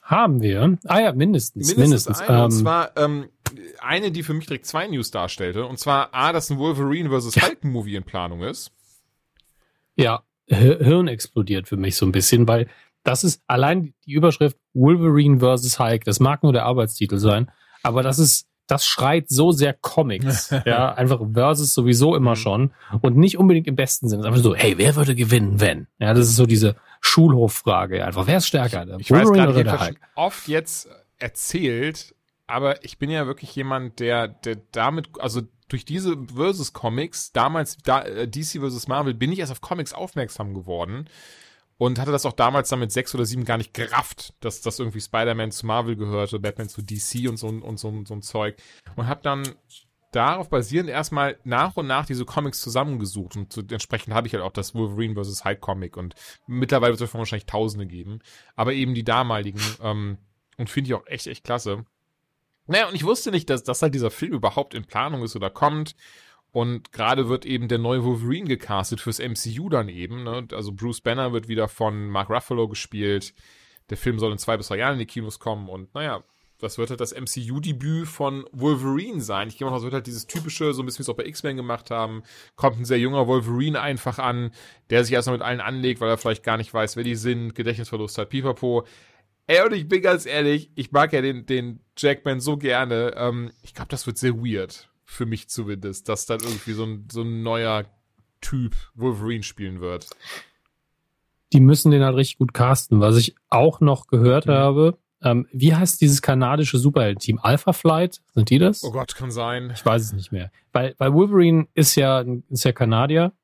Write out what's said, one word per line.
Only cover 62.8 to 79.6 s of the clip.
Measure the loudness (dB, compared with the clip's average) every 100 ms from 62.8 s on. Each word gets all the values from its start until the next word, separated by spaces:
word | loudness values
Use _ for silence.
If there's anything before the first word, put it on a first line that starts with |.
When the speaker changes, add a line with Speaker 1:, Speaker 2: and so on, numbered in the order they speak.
| 0
Speaker 2:
und | -2
ich | -2
wusste | -2 0
nicht, | -4 -2
dass, | -4
dass | -4 -2
halt | -2 0
dieser | -4
Film | -4 -6
überhaupt | -2 -2 -2 -6
in | -10
Planung | -8 -6 -4 -6
ist | -8 -6
oder | -8
kommt. | 0 -2 0 -8 -12 -20 -20 _ _ _
Und | -4 -4 -6 -12
gerade | -4 0 0 0
wird | -4 -4
eben | -6 -2
der | -2
neue | 0 -2
Wolverine | -2 -2 -4 -4 -4
gecastet | -6 -4 -4 -4 -6
fürs | -8 -8
M | -8 -8
C | -8 -8
U | -4
dann | -4 -4
eben, | -10 -12 -10
ne? | -10 -10 -10
Also | -10 -10
Bruce | -8 -8 -6
Banner | -4 -2 -2
wird | -4 -4
wieder | -4 -4
von | -2 -4 -4 -6
Mark | -6 -2
Ruffalo | -4 -4 -4 -4
gespielt. | -6 -12 -6 -2 -2 -6 _ _ _ _ _ _
Der | -6
Film | -4 -2
soll | -4
in | -4
zwei | -4 -6
bis | -4
drei | -4
Jahren | -2
in | -4
die | -8
Kinos | -10 -12 -10
kommen. | -10 -10 -12
Und | -16 -16 -10
naja, | -8 -10 _ _ _ _
das | -12 -8
wird | -8
halt | -6
das | -8
M-C-U-Debüt | -8 -10 -10 -8 -8 -6 -6 -4 -6 -8
von | -6 -6 -6 -14
Wolverine | -4 -2 0 -2 -4 -4 -10
sein. | -6 -6 -6
Ich |
gehe | -8